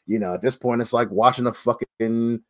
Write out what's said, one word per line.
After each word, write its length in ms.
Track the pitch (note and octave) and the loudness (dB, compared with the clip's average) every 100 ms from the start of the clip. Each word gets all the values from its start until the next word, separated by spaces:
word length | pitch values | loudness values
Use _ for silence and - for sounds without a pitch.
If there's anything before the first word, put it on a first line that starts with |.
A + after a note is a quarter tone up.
| - | -4
you 100 | A2 | -2
know, 140 | F#2 | -2
at 80 | F2+ | -2
this 160 | B2+ - | -2 -2
point, 240 | B2 A#2 | -2 -2
it's 100 | A2+ | 0
like 180 | A#2+ A2 | 0 0
watching 340 | G2 B2 B2 B2 | 4 4 4 0
a 60 | |
fucking 880 | - B2 A#2+ - - A2+ A2+ A#2 A#2 | 0 -2 -2 -6 -4 -2 0 0 -2